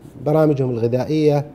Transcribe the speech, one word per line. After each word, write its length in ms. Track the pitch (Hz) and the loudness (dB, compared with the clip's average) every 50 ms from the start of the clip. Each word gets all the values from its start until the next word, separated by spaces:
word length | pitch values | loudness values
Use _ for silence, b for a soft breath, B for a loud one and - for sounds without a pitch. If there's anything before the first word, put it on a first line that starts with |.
| - - - - 127 | -20 -20 -20 -8 -2
برامجهم 440 | 147 151 156 156 151 143 131 135 123 | 0 2 4 4 2 2 0 -2 -2
الغذائية 760 | 123 113 113 117 123 127 127 - 156 156 151 151 143 143 143 - - | -2 -2 -2 0 0 -2 -2 -2 -2 0 2 2 2 0 -2 -6 -10